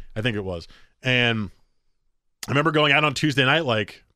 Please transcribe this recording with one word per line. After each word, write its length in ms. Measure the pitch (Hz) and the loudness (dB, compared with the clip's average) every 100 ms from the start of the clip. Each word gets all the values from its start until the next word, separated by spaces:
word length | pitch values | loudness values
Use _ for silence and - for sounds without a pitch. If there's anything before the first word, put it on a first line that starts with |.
| - - | -12 -6
I 60 | |
think 140 | 117 104 | -4 -4
it 80 | |
was. 220 | 95 87 - - - _ | -6 -8 -12 -20 -20 _
And 480 | 131 127 120 113 98 - _ _ _ _ _ _ _ _ - | -2 2 2 0 -4 -10 _ _ _ _ _ _ _ _ -4
I 20 | |
remember 180 | 131 156 | 0 2
going 220 | 151 151 | 2 4
out 120 | 143 | 4
on 80 | 151 | 2
Tuesday 320 | 127 151 139 | 0 0 2
night 220 | 131 156 151 | 2 2 0
like, 380 | 110 104 - _ | -2 -2 -10 _